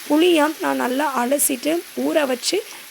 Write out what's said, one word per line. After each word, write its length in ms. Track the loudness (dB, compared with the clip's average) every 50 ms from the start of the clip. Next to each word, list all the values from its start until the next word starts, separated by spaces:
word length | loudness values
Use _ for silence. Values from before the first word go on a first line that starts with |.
புளியை 440 | -2 2 2 4 6 6 6 4 4 2 0 -2
நான் 160 | -2 -2 0
நல்லா 360 | 0 0 0 0 0 -2 -2 -2
அலசிட்டு 560 | -2 0 0 2 0 2 0 -2 -2 -2 -2 -2 -2 -4 -6 -6
ஊற 300 | -4 -2 0 0 0 0
வச்சு 320 | 0 -2 -4 -2 -2 -2 -2 -4 -6 -16 -18 -18 -10